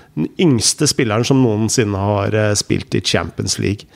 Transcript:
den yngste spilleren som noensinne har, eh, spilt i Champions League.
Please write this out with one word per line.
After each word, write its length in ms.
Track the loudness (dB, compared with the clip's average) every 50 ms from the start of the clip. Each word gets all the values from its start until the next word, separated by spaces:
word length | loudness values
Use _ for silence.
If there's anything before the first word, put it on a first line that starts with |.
| -20 _ -6
den 120 | -6 -6 -4 -2 2
yngste 480 | 2 4 4 2 2 0 0 0 0
spilleren 380 | 0 0 0 0 0 0 0 2
som 180 | 2 2 2 2
noensinne 520 | 2 2 0 0 0 0 0 0 0 0
har, 360 | -2 0 0 0 0 0 0 0
eh, 200 | 0 0 0 0
spilt 400 | -2 -2 -2 -4 -4 -4 -4 -4
i 60 | -4
Champions 580 | -2 -2 -2 -2 -2 -4 -6 -6 -6 -4 -4 -2
League. 260 | -2 -2 -2 -4 -8 -18 -20